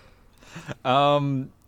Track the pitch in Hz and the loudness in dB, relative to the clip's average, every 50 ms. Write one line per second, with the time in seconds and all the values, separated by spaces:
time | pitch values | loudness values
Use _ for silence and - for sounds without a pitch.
0 | - - _ _ _ _ _ _ - - - 165 - - 127 - _ 131 123 139 | -20 -20 _ _ _ _ _ _ -20 -20 -20 -20 -16 -16 -16 -8 _ 0 2 4
1 | 143 143 147 147 143 139 139 131 135 - - _ _ | 4 4 2 2 0 -2 -4 -4 -6 -8 -14 _ _